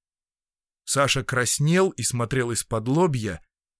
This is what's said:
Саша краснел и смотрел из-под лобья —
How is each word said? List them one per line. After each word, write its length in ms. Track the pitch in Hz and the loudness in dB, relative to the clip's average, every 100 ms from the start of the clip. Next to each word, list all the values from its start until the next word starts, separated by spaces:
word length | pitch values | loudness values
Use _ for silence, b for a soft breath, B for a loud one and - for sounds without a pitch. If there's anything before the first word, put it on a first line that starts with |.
| _ _ _ _ _ _ _ _ - | _ _ _ _ _ _ _ _ -4
Саша 380 | 135 139 139 | 0 2 0
краснел 680 | - 123 117 - 147 180 190 | -2 -2 0 0 2 4 2
и 100 | - | 0
смотрел 480 | 113 120 113 131 120 | -4 -2 -2 -2 -2
из-под 380 | 110 - 113 113 | -4 -4 -4 0
лобья — 580 | 156 180 127 107 80 - _ _ | 2 2 0 -4 -8 -14 _ _